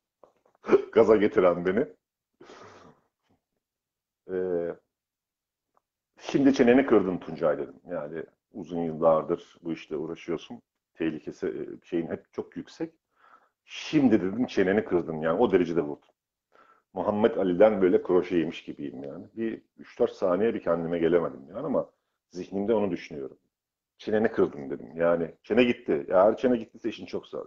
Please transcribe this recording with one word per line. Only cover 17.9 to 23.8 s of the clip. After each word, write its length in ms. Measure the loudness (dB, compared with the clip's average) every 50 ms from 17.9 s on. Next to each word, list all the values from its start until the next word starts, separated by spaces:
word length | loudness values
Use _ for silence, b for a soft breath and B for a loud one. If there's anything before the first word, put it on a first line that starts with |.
| 2 2 2
kroşe 340 | 2 2 2 2 2 0
yemiş 260 | 0 0 -2 -6 -10 -14
gibiyim 400 | -16 -14 -12 -12 -12 -12 -12 -14
yani. 220 | -14 -14 -14 -18 -16 -10
Bir 240 | -8 -8 -8 -8 -10 _ _ _
üç 220 | -20 -20 -12 -4 -2
dört 120 | -2 -2
saniye 420 | -2 -2 -2 0 0 2 0 0 -2
bir 100 | -2 -2
kendime 360 | -2 -2 -2 -2 -4 -2 0
gelemedim 460 | 2 2 2 2 0 0 -8 -10 -18 -14
yani 100 | -12 -10 -6
ama 240 | -4 -4 -4 -4 -6 _ _ _ _ _ _ _ _
zihnimde 420 | -14 -14 -12 -8 -6 -6 -2 0 0
onu 180 | 0 0 -2
düşünüyorum. 460 | -4 -6 -10 -12 -12 -12 -12 -14 -14 _ _ _ _ _ _ _ _ _